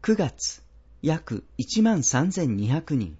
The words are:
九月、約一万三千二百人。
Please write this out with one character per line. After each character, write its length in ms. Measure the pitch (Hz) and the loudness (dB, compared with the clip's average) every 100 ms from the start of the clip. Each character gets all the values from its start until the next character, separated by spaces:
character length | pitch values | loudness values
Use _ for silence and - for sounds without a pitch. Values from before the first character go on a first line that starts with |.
九 140 | - | 2
月、 460 | 214 160 - - - - - - - | 2 0 -2 -8 -8 -20 -20 -20 -4
約 440 | 151 160 - 107 - - | -2 -2 -4 -10 -8 -10
一 240 | - 214 | -4 2
万 220 | 220 196 | 4 4
三 280 | 123 131 165 | 2 2 0
千 260 | 185 147 101 | 0 -2 0
二 100 | 107 | 0
百 300 | 147 160 139 | -2 0 -2
人。 200 | 90 | -2